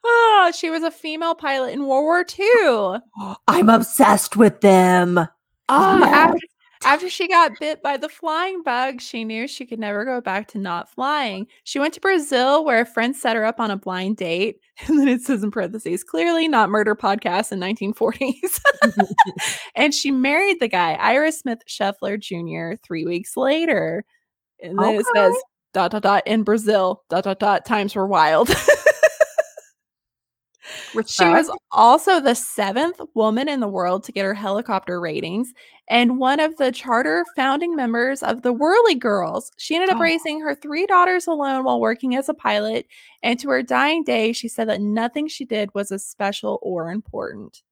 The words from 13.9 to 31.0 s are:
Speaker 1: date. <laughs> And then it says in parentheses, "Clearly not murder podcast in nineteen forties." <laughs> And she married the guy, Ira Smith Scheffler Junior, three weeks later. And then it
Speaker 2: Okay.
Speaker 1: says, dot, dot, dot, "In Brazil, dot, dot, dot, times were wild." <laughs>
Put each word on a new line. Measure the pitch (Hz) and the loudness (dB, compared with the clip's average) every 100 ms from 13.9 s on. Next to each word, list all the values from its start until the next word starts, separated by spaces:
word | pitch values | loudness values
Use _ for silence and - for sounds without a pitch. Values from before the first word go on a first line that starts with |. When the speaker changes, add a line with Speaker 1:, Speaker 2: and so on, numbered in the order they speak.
| 180 190 214 | -6 -6 -4
Speaker 1:
date. | 180 170 208 - _ | -4 -2 -2 -6 _
<laughs> | _ - | _ 0
And | 311 | 2
then | 277 | 4
it | 247 | 0
says | 247 247 | -2 -2
in | 208 | -2
parentheses, | 214 180 220 - 175 | -4 -6 -8 -8 -8
"Clearly | - 330 339 330 320 | -6 -2 0 0 2
not | 262 202 | 2 2
murder | 214 208 | 2 0
podcast | 214 190 202 - 180 220 | 0 -2 -2 -2 -2 -4
in | 190 | -6
nineteen | 185 220 196 | -6 -4 -6
forties." | 220 226 226 262 - 359 - - - | -2 -4 -2 -6 -4 -6 0 0 2
<laughs> | 571 - 403 - 831 - - - - | 0 0 -2 2 0 0 -8 -8 -10
And | - 285 | -2 -2
she | 285 277 | 0 -2
married | 269 262 302 403 359 | 0 0 2 0 0
the | 233 | -2
guy, | 185 170 | 0 0
Ira | 156 - 254 311 | 0 2 2 2
Smith | 311 262 233 - | -2 -8 -8 -10
Scheffler | - 196 202 196 208 | -6 -4 -4 -6 -6
Junior, | - 175 170 160 165 208 | -8 -10 -8 -8 -8 -10
three | _ 165 165 | _ -8 -6
weeks | 175 202 - | -6 -8 -4
later. | 262 311 330 220 160 190 - _ _ _ _ _ | 0 0 0 -2 -2 -6 -10 _ _ _ _ _
And | 170 392 | -10 -2
then | 440 427 | 0 0
it | |
Speaker 2:
Okay. | 480 | 0
Speaker 1:
says, | 466 480 494 539 _ _ | 4 4 2 -8 _ _
dot, | 196 175 | -2 -2
dot, | 214 | 0
dot, | 202 202 - | 2 2 2
"In | 220 | -2
Brazil, | 202 220 214 208 185 - _ | 0 0 2 2 2 -2 _
dot, | 170 | -4
dot, | 196 190 | -4 -2
dot, | 202 196 | 0 0
times | - 214 202 208 | 0 -2 -2 -2
were | 196 | 0
wild." | 185 156 160 240 | 2 4 4 2
<laughs> | - - 587 - 605 622 - 622 - - - _ _ _ _ _ _ _ _ _ _ - - - 226 | 2 2 4 4 4 2 2 0 0 -6 -8 _ _ _ _ _ _ _ _ _ _ -20 -18 -8 -6